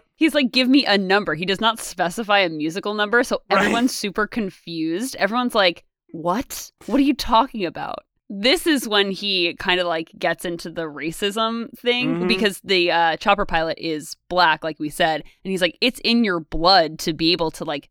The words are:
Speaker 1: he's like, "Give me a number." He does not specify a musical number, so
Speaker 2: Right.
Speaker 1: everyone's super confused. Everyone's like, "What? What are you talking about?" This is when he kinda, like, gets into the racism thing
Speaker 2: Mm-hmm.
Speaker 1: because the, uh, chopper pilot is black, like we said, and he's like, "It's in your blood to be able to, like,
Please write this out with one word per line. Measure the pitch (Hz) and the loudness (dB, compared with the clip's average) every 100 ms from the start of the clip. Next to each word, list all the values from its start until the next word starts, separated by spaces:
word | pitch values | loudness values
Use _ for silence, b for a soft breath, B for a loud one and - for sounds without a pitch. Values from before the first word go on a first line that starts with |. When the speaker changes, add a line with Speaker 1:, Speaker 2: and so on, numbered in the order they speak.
| _ _ | _ _
Speaker 1:
he's | 320 294 | 2 2
like, | 262 | 2
"Give | 254 254 | 2 4
me | 277 233 | 4 4
a | 202 | 2
number." | 190 196 170 151 | 2 0 0 -4
He | 185 | -2
does | 190 | 0
not | 220 226 | 0 -2
specify | - - 175 180 208 202 | -8 -4 -2 -2 2 2
a | 180 | 2
musical | 160 151 185 208 | 0 -4 -4 -6
number, | 214 208 233 | -2 2 2
so | 262 208 - | 2 -2 0
Speaker 2:
Right. | 196 | 2
Speaker 1:
everyone's | 202 233 247 - | 2 2 0 -2
super | 202 175 208 | -4 -4 -4
confused. | 240 196 - - 165 160 175 262 - | -4 -6 -8 -12 -6 -4 -4 -6 -2
Everyone's | 196 233 247 226 | -2 0 0 2
like, | 185 170 _ _ _ | 2 2 _ _ _
"What? | 170 165 196 - - - _ - | -8 -2 -2 -4 -10 -14 _ -2
What | 233 | 2
are | |
you | 277 | 2
talking | 262 - 226 269 226 170 | 0 2 2 2 -2 -8
about?" | - - - - _ _ | -8 -10 -12 -16 _ _
This | 196 226 330 349 | -2 2 2 2
is | 285 226 | 0 2
when | 208 196 | 0 0
he | 185 202 190 170 - | -2 -4 0 -2 -2
kinda, | 196 180 175 | -2 0 0
like, | 165 165 - | -4 -6 -4
gets | 170 165 | -4 -2
into | 180 170 180 | -4 -8 -8
the | 170 | -8
racism | 160 143 151 165 202 202 226 233 226 - | -8 -6 -8 -4 -4 -2 -2 -4 -8 -6
thing | 240 247 247 165 | -2 0 0 0
Speaker 2:
Mm-hmm. | 180 | 0
Speaker 1:
because | 180 208 185 | 2 0 -2
the, | 190 185 175 | 0 2 2
uh, | 165 170 160 | 2 2 0
chopper | 220 202 196 | 0 0 0
pilot | 170 165 - | -2 -2 -4
is | 165 156 160 - _ | -6 -6 -8 -16 _
black, | 180 170 160 165 | 2 4 2 -2
like | 156 | -6
we | 151 | -8
said, | - 170 151 - b 190 | 0 0 0 -6 b -6
and | |
he's | 190 | 0
like, | 175 - | 0 0
"It's | 247 - | -2 0
in | - 233 220 | 0 2 2
your | 175 | 0
blood | 156 156 170 190 156 160 | -4 0 6 6 6 0
to | - | -4
be | 151 160 | 0 2
able | 175 160 | 2 0
to, | - | -4
like, | 156 147 - | -6 -8 -8